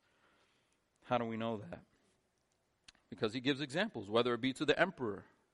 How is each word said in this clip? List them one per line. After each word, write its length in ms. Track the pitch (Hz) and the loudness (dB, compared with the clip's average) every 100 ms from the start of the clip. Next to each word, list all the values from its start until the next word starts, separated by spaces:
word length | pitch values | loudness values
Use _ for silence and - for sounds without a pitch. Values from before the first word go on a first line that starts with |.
| _ _ _ _ _ _ _ _ _ _ | _ _ _ _ _ _ _ _ _ _
How 160 | - 120 | -2 -2
do 60 | 113 | 0
we 120 | 113 | -2
know 200 | 113 107 | -4 -4
that? 260 | - - - _ _ _ _ _ _ _ _ _ - _ _ | -8 -14 -16 _ _ _ _ _ _ _ _ _ -20 _ _
Because 220 | - 110 | -2 -2
he 60 | 127 | 0
gives 220 | 127 135 | 0 0
examples, 480 | 147 147 214 127 98 | -2 -2 -2 -4 2
whether 240 | 113 123 | 4 4
it 80 | 120 | 2
be 100 | 127 | 0
to 120 | 131 143 | 0 2
the 120 | - | 4
emperor 460 | 175 180 117 95 - _ _ | 2 0 -4 -4 -12 _ _